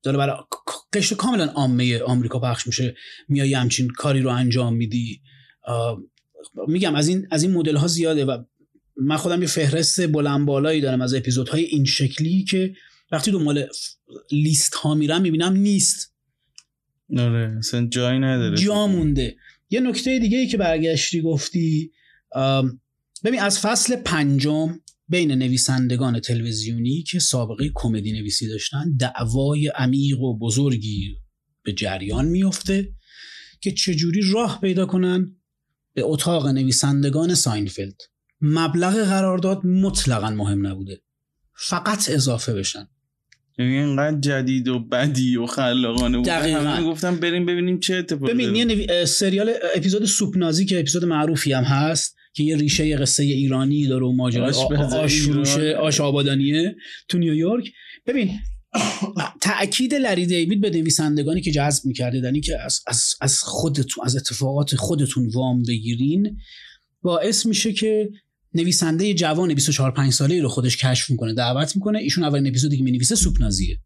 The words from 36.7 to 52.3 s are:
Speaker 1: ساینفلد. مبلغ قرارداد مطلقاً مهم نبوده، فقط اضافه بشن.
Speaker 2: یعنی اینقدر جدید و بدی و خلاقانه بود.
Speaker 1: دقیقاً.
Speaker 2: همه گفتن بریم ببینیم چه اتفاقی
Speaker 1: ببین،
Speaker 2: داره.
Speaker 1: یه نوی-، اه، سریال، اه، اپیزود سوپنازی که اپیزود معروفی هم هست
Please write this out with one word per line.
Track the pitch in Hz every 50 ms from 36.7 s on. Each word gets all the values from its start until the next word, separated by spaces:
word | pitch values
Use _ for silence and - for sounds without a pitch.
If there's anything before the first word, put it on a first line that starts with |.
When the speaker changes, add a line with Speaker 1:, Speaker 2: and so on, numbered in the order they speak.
| 120 - - 139 139 139 143 139 135 151 165 175 180
Speaker 1:
ساینفلد. | - - 123 110 104 104 95 - - 98 98 98 _ - _ _ _ _ _ _ _
مبلغ | 151 147 151 165 165 156 143 170 175 185 196
قرارداد | 220 214 190 196 190 190 190 185 185 170 190 196 190 190
مطلقاً | 180 180 190 190 196 190 - - 131 120 107 101 110
مهم | 107 104 101 101 101 101 98
نبوده، | 98 95 95 95 98 95 - _ _ _ _ _ _ _ _ _ _ _
فقط | - - - 185 175 - 214 214 202 - -
اضافه | - 147 123 135 120 113 - - 113
بشن. | 98 95 - - - - _ _ _ _ _ _ _ _ _ _ _ _ _ _ -
Speaker 2:
یعنی | 123 123 131
اینقدر | 139 147 147 139 135 143 151 156 147
جدید | 139 143 139 135 131 127 131 131 120
و | 127 123 123
بدی | 117 - 127 123 135 147 139 127 127 127 123
و | 117 117
خلاقانه | 120 - - 131 123 123 131 123 117 117 123 123 120 123
بود. | 120 123
Speaker 1:
دقیقاً. | 175 170 165 147 165 156 156
Speaker 2:
همه | 147 147 139 - 165
گفتن | 165 160 156 180 180 180
بریم | 165 170 175 170 180 180
ببینیم | 175 175 180 175 180 180 180
چه | - - 185
اتفاقی | 185 175 180 165 143 135 139 240
Speaker 1:
ببین، | 247 247
Speaker 2:
داره. | 208 202
Speaker 1:
یه | 226 240
نوی-، | 233 220 208 208 -
اه، | 175 175 170
سریال، | 143 - - 202 190 190 196 214 226
اه، | 226 - - 175 -
اپیزود | 185 151 190 185 208 214
سوپنازی | - - - 214 190 - 185 175 165 156 165 196
که | 190 196 175
اپیزود | 156 139 - 180 170
معروفی | 175 160 151 151 156 165 143 - 147 135
هم | 131 123
هست | 127 139 135 151 156 165 - - - - _ _ _